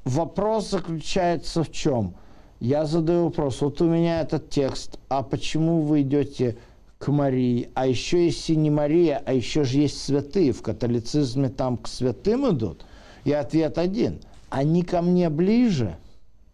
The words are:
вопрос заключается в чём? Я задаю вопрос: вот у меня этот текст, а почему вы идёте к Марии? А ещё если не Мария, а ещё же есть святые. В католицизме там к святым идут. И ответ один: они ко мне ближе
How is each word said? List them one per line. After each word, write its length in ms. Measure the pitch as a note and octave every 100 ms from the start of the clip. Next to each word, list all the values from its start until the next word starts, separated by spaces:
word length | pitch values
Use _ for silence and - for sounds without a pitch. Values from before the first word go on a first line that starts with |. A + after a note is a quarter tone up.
вопрос 680 | C#3 C3+ D#3+ - G#3 A3 F#3
заключается 920 | G3 E3+ D#3+ - G3 F3 E3+ - E3+
в 80 | D#3
чём? 440 | - E3 B2 F#2+ - - - - -
Я 220 | A#2+ C#3+ D#3
задаю 400 | E3 D#3+ F3 E3
вопрос: 340 | - C#3+ A2+
вот 220 | C#3+ C#3
у 80 | E3+
меня 320 | E3 E3+ E3
этот 280 | D3 D#3 -
текст, 480 | - C3 A#2 - - -
а 120 | C3+
почему 600 | A#2 D3 - D#3 D#3+ E3
вы 200 | D3 D3+
идёте 540 | C#3 C#3+ C#3 - B2 A2 - - - -
к 140 | -
Марии? 580 | D3 C#3 C3 B2 A#2+ -
А 140 | - C3
ещё 320 | B2 - F3
если 360 | E3+ E3+ - D#3
не 140 | D3+
Мария, 520 | D3 D3 E3 E3+ C3+ -
а 80 |
ещё 320 | C3 A2 D#3 C3+
же 140 | C#3
есть 220 | C#3+ -
святые. 520 | - C#3+ C#3+ G3+ D3
В 80 | A2
католицизме 880 | - G#2 A#2+ A#2+ A2 D3 C3+ B2+ C3+
там 260 | - C3 A#2+
к 140 | -
святым 600 | - B2+ - G3 A#3+ C#4
идут. 360 | D3 G#2+ D2 - - - - C#3
И 80 |
ответ 440 | D3 C#3+ D#3 D#3 C3+
один: 440 | F3+ G#3 D3 D#2 - - -
они 340 | B2+ D3 E3+
ко 180 | F3 F3
мне 280 | F3 F3+ E3+
ближе 680 | D3 F#3 A#3 B3 D#3 G#2 E2 - - - - -